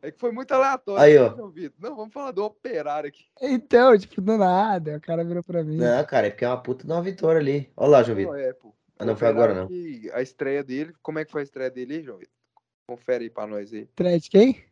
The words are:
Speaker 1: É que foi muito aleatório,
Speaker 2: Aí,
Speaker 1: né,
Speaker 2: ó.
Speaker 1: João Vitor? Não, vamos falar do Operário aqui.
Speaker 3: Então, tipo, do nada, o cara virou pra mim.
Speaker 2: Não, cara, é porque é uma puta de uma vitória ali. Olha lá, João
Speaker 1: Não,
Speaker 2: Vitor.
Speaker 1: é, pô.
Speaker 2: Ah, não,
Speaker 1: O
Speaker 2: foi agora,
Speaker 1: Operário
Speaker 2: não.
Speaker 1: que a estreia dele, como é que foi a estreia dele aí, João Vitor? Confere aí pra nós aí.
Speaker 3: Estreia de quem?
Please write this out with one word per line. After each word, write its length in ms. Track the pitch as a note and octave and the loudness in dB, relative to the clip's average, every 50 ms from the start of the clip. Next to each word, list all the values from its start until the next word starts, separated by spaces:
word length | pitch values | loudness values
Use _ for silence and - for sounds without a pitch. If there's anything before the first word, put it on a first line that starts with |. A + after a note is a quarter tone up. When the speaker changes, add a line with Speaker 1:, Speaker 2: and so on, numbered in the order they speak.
Speaker 1:
É 100 | - D3 | -14 -16
que 60 | D#3 _ | -14 _
foi 120 | - A#3+ | -6 -6
muito 180 | A3+ A#3 C4 - C#4 | -6 -6 -6 -2 0
aleatório, 500 | C4 C4 C4+ C4+ C4 _ - G3+ G3 D3 | 2 2 2 0 -4 _ -6 4 6 8
Speaker 2:
Aí, 120 | D3+ D3+ | 10 10
Speaker 1:
né, 60 | C#3+ B2+ | 8 6
Speaker 2:
ó. 100 | A2+ G2+ | 6 0
Speaker 1:
João 140 | - - - | -6 -16 -16
Vitor? 220 | D#3 D#3+ F3+ C#3+ _ _ F3 A#3+ | -14 -14 -14 -14 _ _ -14 -14
Não, 60 | D4+ | -12
vamos 180 | B3+ G#3+ A3 _ | -12 -14 -14 _
falar 180 | C4+ C#4+ C4 | -12 -12 -8
do 120 | F#3+ F#3 G#3 | -6 -6 -6
Operário 640 | G#3+ G#3 _ _ C4 A#3 D#3+ D3 D3 D3 D3+ D3 D3 | -8 -8 _ _ -10 -8 -8 -6 -6 -8 -8 -8 -10
aqui. 160 | _ _ _ _ _ _ | _ _ _ _ _ _
Speaker 3:
Então, 560 | C4 C#4 C4+ B3 - _ - A#3 B3 C4 A#3+ | -4 -2 -2 -2 -2 _ 4 6 8 8 6
tipo, 240 | G#3 F#3 - - - | 6 4 -2 -10 -6
do 160 | F#3 G3+ A3 | -2 -2 0
nada, 580 | A3 G3 F#3 F3+ F#3 G#3 A3 G#3 F3+ D#3+ D3+ D3+ | 2 2 2 2 2 0 0 -2 -4 -4 -8 -10
o 60 | D3 | -10
cara 240 | - - E3 E3 E3+ | -8 -6 -4 -4 -4
virou 180 | E3+ F3 F3 E3 | -4 -6 -8 -8
pra 180 | - F3 E3+ | -6 -6 -6
mim. 140 | D#3+ D3+ D#3 | -4 -4 -4
Speaker 2:
Não, 300 | D#3 A#2+ A#2+ A#2+ C3 D3+ | -2 0 0 2 0 0
cara, 220 | - C#3 B2+ A2 | 0 0 0 0
é 20 | G#2 | 0
porque 160 | - - B2 | -2 -4 -4
é 20 | |
uma 140 | A#2+ B2+ B2+ B2+ | -4 -4 -4 -6
puta 240 | - B2+ B2+ - | -8 -8 -8 -6
de 60 | C#3+ D#3+ | -6 -6
uma 80 | E3+ | -4
vitória 380 | F3 F#3+ F#3 F3+ - D#3+ E3 E3 | -4 -6 -8 -2 0 2 2 2
ali. 280 | D3+ C#3 C#3 C#3+ C#3 _ _ | 2 0 -2 -4 -6 _ _
Olha 140 | - - C#3+ | -2 4 6
lá, 120 | D3 C3 A#2 | 6 6 6
João 120 | A#2 A2+ | 4 0
Speaker 1:
Não, 60 | G2 G2 | -4 -4
Speaker 2:
Vitor. 160 | - D3 C#3+ | -6 -6 -6
Speaker 1:
é, 140 | C3+ B2+ B2+ | -6 -8 -8
pô. 200 | _ _ A2 _ _ _ _ _ | _ _ -20 _ _ _ _ _
Speaker 2:
Ah, 80 | _ G#2+ | _ -4
não, 80 | A2+ A2 | -4 -2
Speaker 1:
O 40 | |
Speaker 2:
foi 100 | - A#2+ | 0 2
agora, 240 | A#2 G#2+ A2+ A#2 A2 G2+ | 2 4 4 4 2 2
Speaker 1:
Operário 80 | F#2 | -2
Speaker 2:
não. 60 | F#2 G2 F3+ F3+ F3 D#3+ C#3 A#2+ | -6 -8 -8 -12 -10 -12 -14 -14
Speaker 1:
que 100 | G#2+ G#2 - | -14 -10 -6
a 80 | A#2+ | -6
estreia 420 | C3 C3 _ _ D3 C3+ C#3 C#3+ C#3 | -8 -8 _ _ -6 -4 -4 -6 -6
dele, 300 | C3 B2+ C3+ D3+ E3 E3 _ | -8 -8 -10 -10 -10 -14 _
como 180 | _ - D#3 D#3 | _ -10 -8 -8
é 60 | D#3 | -10
que 60 | D#3 | _
foi 100 | - D#3 | -10 -10
a 20 | C#3+ | -10
estreia 260 | C#3 _ C3+ C3 B2+ | -10 _ -10 -10 -8
dele 260 | B2+ B2 B2+ B2 D3 | -8 -10 -12 -10 -12
aí, 60 | E3 D#3 | -14 -12
João 140 | C3+ G#2+ | -14 -18
Vitor? 160 | F#2 F2+ _ _ _ _ _ _ _ _ _ _ _ _ - | -20 -20 _ _ _ _ _ _ _ _ _ _ _ _ -18
Confere 360 | B2 A#2+ _ - B2+ A#2+ A#2 | -18 -14 _ -4 -4 -4 -4
aí 40 | A2+ | -10
pra 160 | _ - G#2+ | _ -10 -10
nós 280 | G#2+ G#2+ G#2 G#2 G#2 A2+ | -8 -8 -10 -10 -10 -14
aí. 80 | G#2+ | -16
Speaker 3:
Estreia 380 | A2 _ _ - F3+ F3+ F3 E3+ | -16 _ _ -2 0 2 2 0
de 100 | - - | -2 4
quem? 340 | - G3 A3 C4 B3+ - _ _ | 6 6 6 6 4 -4 _ _